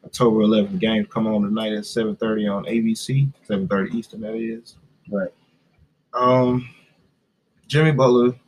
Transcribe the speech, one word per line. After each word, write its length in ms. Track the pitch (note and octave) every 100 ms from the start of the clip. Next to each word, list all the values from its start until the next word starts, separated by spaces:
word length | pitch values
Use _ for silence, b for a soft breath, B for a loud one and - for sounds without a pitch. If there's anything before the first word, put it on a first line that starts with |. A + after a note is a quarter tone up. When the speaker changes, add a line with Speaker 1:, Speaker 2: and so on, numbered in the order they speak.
Speaker 1:
October 380 | - - A#2+ A2
eleventh. 380 | G#2+ A2 G2 F#2+
Games 280 | A2 A2 G#2
come 160 | A#2 A2
on 160 | G#2+
tonight 300 | G2+ G#2+ A2
at 120 | G#2+
seven 300 | G#2 A#2 G#2+
thirty 320 | G2+ A2 G#2+ G#2
on 200 | G2+ -
A 120 | A#2
B 160 | A2+
C. 340 | A2 - C3+ C#3 -
Seven 240 | - G2+ F#2
thirty 280 | G2 F#2+
Eastern, 260 | A#2 G#2+ G#2
that 120 | G#2+
is. 420 | A2+ A2+ A#2 - _ _ _ -
Speaker 2:
Right. 180 | G2+ F#2 _ _ _ _ _ _ _ _
Speaker 1:
Um, 520 | B2 B2 B2+ B2+ B2+ B B B B _ _ _ _ _ _ _
Jimmy 240 | D3 D#3
Butler 420 | C3+ C3 B2 B2 B2+